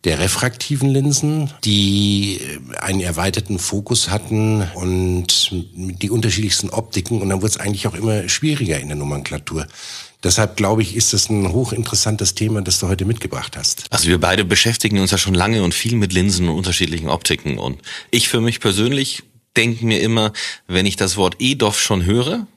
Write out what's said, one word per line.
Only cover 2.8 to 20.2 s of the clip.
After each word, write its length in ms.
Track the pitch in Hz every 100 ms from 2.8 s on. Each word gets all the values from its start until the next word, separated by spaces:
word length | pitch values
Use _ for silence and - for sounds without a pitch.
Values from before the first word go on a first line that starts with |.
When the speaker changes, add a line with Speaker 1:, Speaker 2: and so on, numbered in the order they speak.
| - 95
Speaker 1:
erweiterten 580 | 90 80 95 101 - 95
Fokus 500 | - 98 104 120 -
hatten 520 | 104 - 110 110 107 90 87
und 760 | 92 92 92 90 87 - - 92 85
die 360 | - 92 92 101
unterschiedlichsten 600 | 117 110 87 104 - 98
Optiken. 520 | 110 117 104 85 110
Und 60 | 95
dann 140 | 95
wurde 100 | 107
es 60 | -
eigentlich 280 | 98 98 107
auch 100 | 107
immer 340 | 113 107 87
schwieriger 500 | - 151 143 107 76
in 80 | 71
der 80 | 73
Nomenklatur. 720 | 71 71 71 73 - 82 76 - - - - _
Deshalb, 320 | 92 90 107 -
glaube 260 | 101 110
ich, 140 | 98 110
ist 180 | -
es 160 | 104 -
ein 220 | 107 95
hochinteressantes 840 | 107 120 113 117 110 110 110 98
Thema, 280 | - 107 107
das 180 | 90 87
du 80 | 90
heute 160 | 92
mitgebracht 540 | 95 117 - - - -
hast. 300 | - - -
Speaker 2:
Also 180 | - 85
wir 140 | 87
beide 240 | 85 95 92
beschäftigen 540 | 101 113 117 110 101
uns 120 | 95
ja 60 | 95
schon 160 | 101
lange 300 | 92 98 113
und 100 | 90
viel 240 | - 113 117
mit 160 | 101
Linsen 340 | 92 101 90 87
und 80 | 80
unterschiedlichen 540 | 95 87 85 82 78
Optiken. 480 | 82 - 85 78 69
Und 240 | 55 67 - - -
ich 200 | 120 -
für 100 | 120
mich 220 | 117 113
persönlich 640 | 110 95 117 139 135 - - _ _ -
denke 280 | 113 113 117
mir 140 | 104
immer, 320 | 110 113